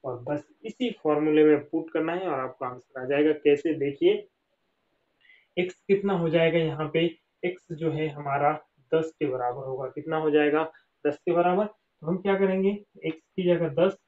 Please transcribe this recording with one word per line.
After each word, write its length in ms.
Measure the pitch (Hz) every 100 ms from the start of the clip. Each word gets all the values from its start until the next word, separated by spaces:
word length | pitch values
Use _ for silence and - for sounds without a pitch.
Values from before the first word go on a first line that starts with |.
| 135
और 140 | 120
बस 200 | 120 - - _ 220
इसी 240 | - 247 -
formula 400 | 156 151 156 151
में 200 | 151 147 147
put 200 | 160 160
करना 220 | 160 160
है 140 | 175 185
और 120 | 135
आपका 280 | 131 - 127
answer 340 | 123 _ 131
आ 40 | 127
जाएगा। 260 | 143 151 151
कैसे, 340 | 147 143 165 143
देखिए, 520 | 139 139 175 208 - _ _ _ _ _ _ _ _ _ _ _ _ -
X 220 | 180 - -
कितना 260 | 196 196
हो 160 | 185 165
जाएगा 300 | 165 165 165
यहाँ 300 | 160 143 151
पे, 100 | 165 170 - _ _
X 280 | 180 - _
जो 200 | 156 160
है 160 | 147 156
हमारा 440 | 147 143 139 143 151 _ _ _
दस 200 | 160 160 _
के 60 | 147
बराबर 420 | 127 123 123 131
होगा। 200 | 131 131
कितना 300 | - 151 160
हो 120 | 156
जाएगा, 320 | 147 147 151 160 - _ _ 147
दस 120 | 143
के 140 | -
बराबर। 340 | 170 175 185 208
तो 420 | - _ _ 151
हम 100 | 180
क्या 180 | 196 196
करेंगे, 340 | 196 190 190 208 - - 160
X 160 | 160 _ -
की 80 |
जगह 260 | 180 170 165 143
दस 180 | 185 -